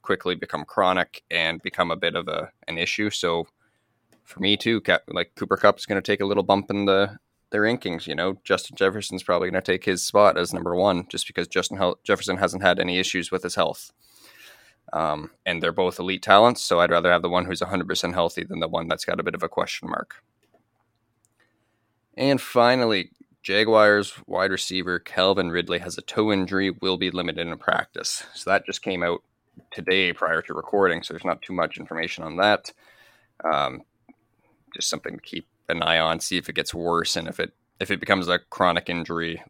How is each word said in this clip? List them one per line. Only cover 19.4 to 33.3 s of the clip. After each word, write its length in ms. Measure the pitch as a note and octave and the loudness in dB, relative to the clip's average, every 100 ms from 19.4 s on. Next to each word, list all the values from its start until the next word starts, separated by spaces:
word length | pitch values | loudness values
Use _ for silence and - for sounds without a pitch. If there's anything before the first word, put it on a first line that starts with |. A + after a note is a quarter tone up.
a 60 | E2 | -4
question 400 | - - - - | -4 -4 -8 -8
mark. 340 | - - - _ _ _ _ _ _ _ _ _ _ _ _ _ _ _ _ _ _ _ | -8 -8 -18 _ _ _ _ _ _ _ _ _ _ _ _ _ _ _ _ _ _ _
And 260 | - C3+ C3+ | -2 2 2
finally, 680 | - B2 A#2+ B2+ A#2 G2 - _ _ _ | 2 4 6 6 2 0 -2 _ _ _
Jaguars 720 | - G2 A2 A2 G#2 G#2 G2 - - | -2 2 6 8 8 6 2 -8 -6
wide 240 | F#2 G2 | -2 0
receiver 480 | F#2 - F#2 F2+ F2 | -2 -4 -4 -4 -6
Calvin 520 | - - F#2+ G2 F2 | -4 2 2 4 0
Ridley 280 | F2 F2 F2 | -2 -2 -4
has 180 | F2+ - | -6 -10
a 60 | |
toe 280 | - - G#2+ | -4 0 2
injury, 400 | G2 F2+ F#2+ G2 | 2 0 0 -2
will 260 | F2+ F#2+ F#2 | -2 -2 0
be 140 | F#2 | -2
limited 360 | F#2 E2+ E2 E2+ | -2 -4 -4 -6
in 100 | D#2 | -4
practice. 640 | - - - - - - - | 0 0 -2 -8 -8 -8 -10
So 160 | - F#2+ | -10 0
that 160 | G2 - | 0 0
just 160 | - | -8
came 200 | G#2 F2+ | -6 -2
out 200 | F2 F2 - _ _ - _ | -2 -2 -8 _ _ -20 _
today 420 | - F2 F#2+ F2+ | -8 2 2 2
prior 300 | E2 E2 E2 | 0 0 -2
to 100 | - | -4
recording, 480 | D#2+ - G2+ F#2+ E2 | -10 -2 2 2 2
so 120 | - | -6
there's 100 | E2 | -6
not 180 | F2+ E2 | -4 -4
too 120 | - | -4
much 240 | F2+ D#2+ - | -4 -4 -4
information 440 | D#2 E2 E2 - | -10 -8 -6 -8
on 120 | D#2+ E2 | -8 0
that. 360 | G#2 G2+ - - _ _ _ _ _ | 2 2 -2 -20 _ _ _ _ _